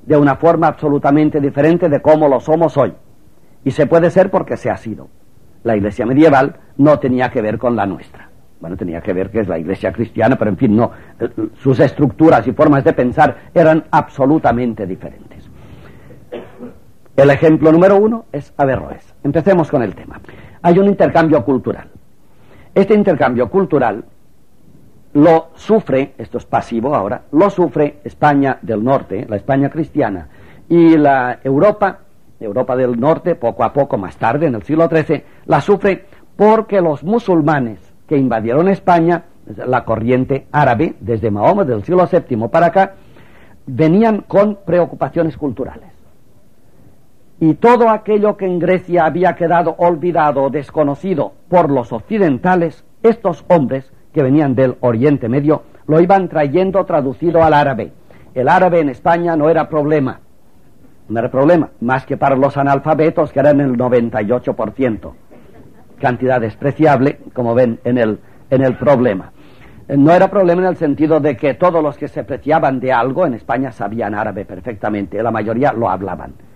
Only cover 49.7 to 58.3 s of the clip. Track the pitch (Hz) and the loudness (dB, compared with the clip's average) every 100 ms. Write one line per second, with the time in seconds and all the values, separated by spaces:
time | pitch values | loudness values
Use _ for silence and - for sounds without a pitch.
49.7 | 160 175 165 175 160 151 139 135 143 139 | 0 0 0 -2 0 0 0 -2 -4 -6
50.7 | 156 143 139 190 156 107 - - 175 160 | -2 -2 -2 -4 -4 -4 -8 -2 0 2
51.7 | 135 - 113 - 214 180 123 185 185 165 | 0 -4 -10 -6 0 0 0 0 0 -2
52.7 | - - - 226 226 185 160 - 175 120 | -6 -20 -2 0 0 -2 -4 0 0 2
53.7 | 135 - - - 156 131 147 143 123 131 | -4 -10 -20 -8 -2 2 2 2 2 0
54.7 | - 123 113 147 143 113 135 147 147 - | 0 -2 2 0 0 -2 -2 0 -2 -4
55.7 | - - 156 180 196 170 156 143 180 190 | -14 0 2 4 2 0 -2 0 0 0
56.7 | 185 185 165 135 127 170 165 160 147 143 | -2 -2 -2 -2 -4 0 2 4 2 2
57.7 | 117 95 - - - - | -2 -8 -14 -20 -20 -12